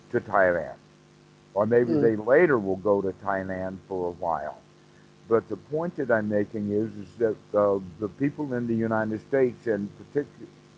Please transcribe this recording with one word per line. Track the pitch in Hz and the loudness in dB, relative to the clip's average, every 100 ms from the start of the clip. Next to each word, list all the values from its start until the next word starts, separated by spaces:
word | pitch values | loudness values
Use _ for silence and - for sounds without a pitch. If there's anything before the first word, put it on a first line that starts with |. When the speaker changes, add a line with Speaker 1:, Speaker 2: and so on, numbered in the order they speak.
| - | -6
Speaker 1:
to | 120 | -6
Thailand. | 107 101 92 87 69 - - _ _ _ _ - - | 0 2 4 2 -4 -12 -20 _ _ _ _ -20 -8
Or | 95 107 | -2 2
maybe | 120 123 151 | 4 4 4
Speaker 2:
Hmm. | |
Speaker 1:
they | 120 107 | 4 2
later | 107 143 175 127 | 4 6 6 4
will | 95 95 | 0 -2
go | 98 101 | 2 2
to | 95 | 0
Thailand | 92 98 98 95 92 92 95 - | -4 -4 -4 -4 -6 -6 -8 -8
for | 95 90 | -6 -4
a | |
while. | 85 87 76 76 65 - _ _ - - - - | -4 -4 -4 -6 -12 -18 _ _ -20 -20 -14 -2
But | 113 - | 0 0
the | 101 | -10
point | - 151 175 170 | -8 -6 -6 -4
that | 127 | 0
I'm | 113 107 | 2 2
making | 104 104 110 104 | 0 -2 -4 -4
is, | 104 110 104 | -2 -4 -8
is | 95 107 | -14 -4
that, | 113 101 - 104 | -2 -2 -2 2
uh, | 104 98 95 82 | 2 2 -4 -8
the | 104 | -8
people | - 139 143 147 | -4 -4 -4 -6
in | 123 120 | -4 -2
the | 113 | -2
United | 113 110 110 107 | 0 -2 -2 -6
States, | - 135 127 107 117 | -2 0 0 0 -4
and | 101 101 - | -4 -4 -10
particularly | 98 143 131 - 113 - - | -8 -6 -6 -12 -20 -20 -20